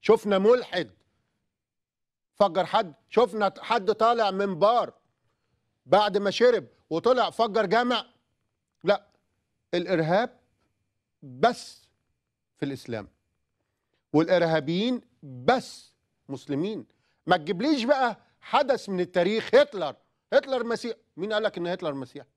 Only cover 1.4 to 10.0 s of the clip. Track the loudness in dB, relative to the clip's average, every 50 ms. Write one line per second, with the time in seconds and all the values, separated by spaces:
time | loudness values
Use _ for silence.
1.4 | _ _ _ _ _ _ _ _ _ _ _ _ _ _ _ _ _ _ _ _
2.4 | 2 2 2 -2 -2 0 0 -2 -2 -2 -10 _ _ _ 0 2 2 2 0 -2
3.4 | -2 -2 -2 -6 -4 -2 -2 0 0 -2 0 2 2 2 2 2 0 -2 0 -2
4.4 | -4 -4 0 2 2 4 4 2 0 -2 _ _ _ _ _ _ _ _ _ _
5.4 | _ _ _ _ _ _ _ _ _ 2 4 4 4 2 0 -2 -2 -2 0 4
6.4 | 4 4 4 2 -2 -8 _ _ _ _ -6 -2 2 2 2 2 2 -2 0 -2
7.4 | -2 0 0 -2 0 2 2 0 2 0 -2 -4 -4 _ _ _ _ _ _ _
8.4 | _ _ _ _ _ _ _ _ 0 0 0 0 _ _ _ _ _ _ _ _
9.4 | _ _ _ _ _ _ -6 -4 -2 -2 -2 -2